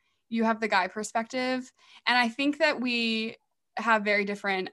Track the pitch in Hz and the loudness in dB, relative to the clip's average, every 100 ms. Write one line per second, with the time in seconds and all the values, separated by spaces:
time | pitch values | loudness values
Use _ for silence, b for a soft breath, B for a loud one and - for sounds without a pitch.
0 | _ _ - 226 220 220 226 202 185 214 | _ _ -6 0 0 0 2 2 0 -4
1 | 208 233 226 254 254 254 254 b b b | -6 -4 -4 -4 -2 -4 -6 b b b
2 | - 247 240 233 285 294 302 247 247 233 | 0 2 2 0 0 2 2 2 0 0
3 | 226 220 226 - _ _ _ - 226 220 | 0 0 -4 -8 _ _ _ -4 2 2
4 | 208 208 202 202 202 190 185 | 4 0 0 -4 -4 -4 -4